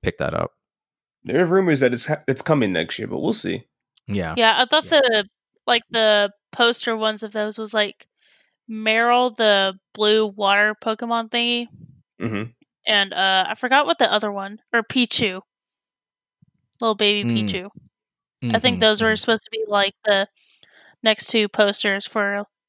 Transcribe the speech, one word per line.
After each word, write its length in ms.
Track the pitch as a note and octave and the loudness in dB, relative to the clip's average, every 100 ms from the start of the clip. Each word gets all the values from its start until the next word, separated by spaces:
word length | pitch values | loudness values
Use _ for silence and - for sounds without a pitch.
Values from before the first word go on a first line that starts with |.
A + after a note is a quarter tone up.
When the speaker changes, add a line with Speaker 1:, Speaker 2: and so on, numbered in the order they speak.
Speaker 1:
pick 160 | F#2 - | -6 -4
that 160 | - | -4
up. 180 | D#2+ G1+ - _ _ _ _ _ _ | -4 -6 -8 _ _ _ _ _ _
Speaker 2:
There 180 | - B2+ | -4 0
are 40 | F3 | 2
rumors 340 | F#3 F#3 C#3+ | 2 2 4
that 120 | C3 | 2
it's 120 | A#2+ - | 2 -2
ha-, 160 | D3+ - | -4 -2
it's 140 | C3+ | -4
coming 300 | - D3+ G#2+ | 0 2 2
next 260 | F2+ E2+ - | 0 -2 -6
year, 100 | G2+ | -8
but 100 | G2 | -6
we'll 120 | D3+ | -4
see. 320 | A3 G2 F2 - _ _ _ - | -4 -4 -8 -10 _ _ _ -8
Speaker 1:
Yeah. 280 | G2+ E2 D#2+ | -6 -4 0
Speaker 3:
Yeah, 180 | A3+ A3 | 2 2
I 40 | B3 | 2
thought 180 | D4+ | 0
Speaker 1:
Yeah. 160 | D#4 D#4 | 2 2
Speaker 3:
the, 260 | C4 A3 G3+ _ _ _ - | 4 0 -2 _ _ _ -2
like, 160 | A3+ - | -2 -2
the 400 | A3+ A3 G#3 G3+ - _ | 0 2 2 0 -4 _
poster 440 | - A#3+ A#3+ - A3 | 0 0 0 -4 -2
ones 260 | A3 G#3+ | -4 -4
of 80 | A3 | -8
those 260 | G#3+ G#3+ G#3 | -6 -6 -6
was, 160 | G#3+ | -4
like, 320 | A3 G#3 - _ _ _ _ _ _ - | -2 -2 -4 _ _ _ _ _ _ -16
Meryl, 640 | A3 A3 A3 A#3 B3 B3+ A#3+ | -6 -2 0 2 2 2 2
the 420 | G#3+ G3+ G3 F#3+ _ | 2 4 2 -4 _
blue 320 | - G#3+ A3 A3 | -2 2 2 0
water 480 | G3 G3 G3+ G#3+ G#3+ | 0 2 2 2 0
Pokemon 500 | - A3 A#3 A#3 A3 | -6 -6 -4 -4 -2
thingy. 360 | A#3+ A#3+ A#3+ A#3 - - - _ _ | -4 -2 -4 -6 -14 -20 -20 _ _
Speaker 2:
Mm-hmm. 300 | A#2 G2+ A#2 - _ _ - | -6 -6 -8 -12 _ _ -2
Speaker 3:
And, 260 | G#3+ G3 | 0 0
uh, 320 | - F#3+ F#3+ F#3 | -2 0 0 0
I 60 | |
forgot 300 | A3 B3 C4+ D4 | -4 0 0 2
what 120 | E4 | 2
the 120 | A#3+ | 2
other 220 | G#3 G#3 | 2 -2
one, 280 | G3+ G3 G#3+ _ | -8 -12 -16 _
or 100 | A#3+ | -4
Pichu. 600 | A3+ C4 A#3+ - A3 F#3 - _ _ _ _ _ _ _ _ _ _ _ _ _ | -2 -2 0 0 -2 -4 -14 _ _ _ _ _ _ _ _ _ _ _ _ _
Little 140 | A3+ | -2
baby 340 | G#3 G#3 G#3 A#2+ | 2 2 2 0
Speaker 1:
Mm. 200 | A3 G#3+ | 0 -2
Speaker 3:
Pichu. 220 | F3+ F#3+ - _ _ _ _ _ _ - | -4 -8 -18 _ _ _ _ _ _ -4
I 40 | A3+ | 0
think 160 | B3 F#3 | 0 4
Speaker 1:
Mm-hmm, 40 | |
Speaker 3:
those 220 | A3 G#3+ | 2 4
were 60 | A3 | 2
Speaker 1:
mm-hmm. 80 | A3 | 0
Speaker 3:
supposed 280 | - A3 | 0 -2
to 60 | - | -2
be, 140 | A3 G#3+ | -8 -2
like, 260 | G3+ G3 - | 0 0 -2
the 240 | G#3+ G3 G3+ _ _ _ _ _ _ _ | 0 0 0 _ _ _ _ _ _ _
next 260 | A3 G#3+ - | 0 0 0
to 200 | A#3 G#3 | 0 0
posters 580 | - G3+ G3 G#3 G3 - | 2 0 2 -2 -4 -6
for, 380 | A3+ G3+ G3+ G#3 _ | -4 -4 -4 -8 _